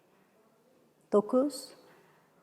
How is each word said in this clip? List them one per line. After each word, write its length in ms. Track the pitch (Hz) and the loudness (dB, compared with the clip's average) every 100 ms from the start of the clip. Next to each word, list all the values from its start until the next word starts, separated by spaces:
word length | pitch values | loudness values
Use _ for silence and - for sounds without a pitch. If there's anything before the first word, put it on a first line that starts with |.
| _ _ _ _ _ _ _ _ _ _ _ | _ _ _ _ _ _ _ _ _ _ _
Dokuz. 560 | 202 208 254 285 - - - - - - _ _ _ | 0 2 0 0 -6 -16 -20 -20 -20 -20 _ _ _